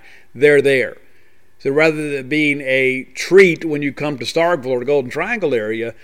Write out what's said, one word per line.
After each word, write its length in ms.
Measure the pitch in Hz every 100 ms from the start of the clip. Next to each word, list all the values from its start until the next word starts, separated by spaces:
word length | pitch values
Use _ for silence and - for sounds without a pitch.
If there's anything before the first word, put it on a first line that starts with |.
| - - - 120
they're 260 | 147 147
there. 360 | 139 135 101 - - - - - - -
So 100 | 143
rather 380 | 143 160 151 147
than 180 | 139 127
being 320 | 151 151 143
a 420 | 131 131 131 131 127 -
treat 500 | - 190 190 160 165
when 160 | 147
you 100 | 147
come 260 | - 147 135
to 60 |
Starkville 440 | 120 160 170 170 127
or 120 | 123
the 60 | 123
Golden 260 | 147 123
Triangle 420 | 127 190 233 156
area, 400 | 123 107 113 113 -